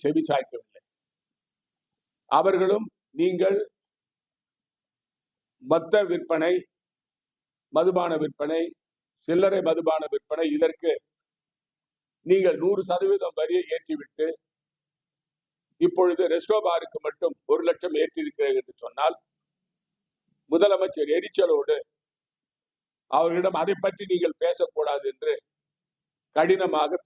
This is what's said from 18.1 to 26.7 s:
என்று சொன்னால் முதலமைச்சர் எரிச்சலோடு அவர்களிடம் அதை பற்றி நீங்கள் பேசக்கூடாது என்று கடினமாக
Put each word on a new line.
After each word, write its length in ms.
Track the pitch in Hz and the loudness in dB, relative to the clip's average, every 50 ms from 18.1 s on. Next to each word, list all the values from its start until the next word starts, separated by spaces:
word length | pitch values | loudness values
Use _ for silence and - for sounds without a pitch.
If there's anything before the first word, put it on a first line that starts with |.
| - 160 151 147 - - 143 139 131 131 | -4 -6 -8 -8 -4 -2 0 0 0 0
என்று 140 | - - - - 120 | -2 -6 -14 -18 -18
சொன்னால் 320 | 117 - 139 151 165 175 - _ _ _ _ _ _ _ _ _ _ _ _ _ _ _ _ _ _ _ _ _ _ _ _ _ - | -14 -6 -2 -2 -2 -2 -4 _ _ _ _ _ _ _ _ _ _ _ _ _ _ _ _ _ _ _ _ _ _ _ _ _ 0
முதலமைச்சர் 580 | 156 170 202 202 190 180 190 185 - 156 143 147 156 | 2 4 4 4 4 2 0 -2 -2 -4 -2 0 0
எரிச்சலோடு 600 | 180 170 165 - - 185 165 156 143 - 151 151 139 - _ _ _ _ _ _ _ _ _ _ _ _ _ _ _ _ _ _ _ _ _ _ _ _ - 127 | -2 -2 -4 -2 0 2 2 2 2 2 0 -2 -2 -2 _ _ _ _ _ _ _ _ _ _ _ _ _ _ _ _ _ _ _ _ _ _ _ _ -2 0
அவர்களிடம் 420 | 151 165 170 175 180 180 190 175 156 | 0 0 0 0 0 -2 -2 -2 -2
அதை 120 | 165 196 196 - 185 | -2 -2 -4 -2 -4
பற்றி 200 | 196 196 - 202 190 | -4 -4 -6 -6 -4
நீங்கள் 280 | 180 175 170 160 151 - 165 | -2 0 0 -2 -2 -2 -4
பேசக்கூடாது 600 | 170 175 - 175 - - 151 151 143 143 143 139 135 | -2 -2 -2 -4 -4 -2 -4 -2 -2 -2 -4 -6 -8
என்று 200 | - - 151 156 135 - _ _ _ _ _ _ _ _ _ _ _ _ _ _ _ _ _ _ - 151 | -8 -6 -4 -4 -4 -4 _ _ _ _ _ _ _ _ _ _ _ _ _ _ _ _ _ _ -2 0
கடினமாக 600 | 165 170 190 180 185 175 | 2 2 2 2 2 0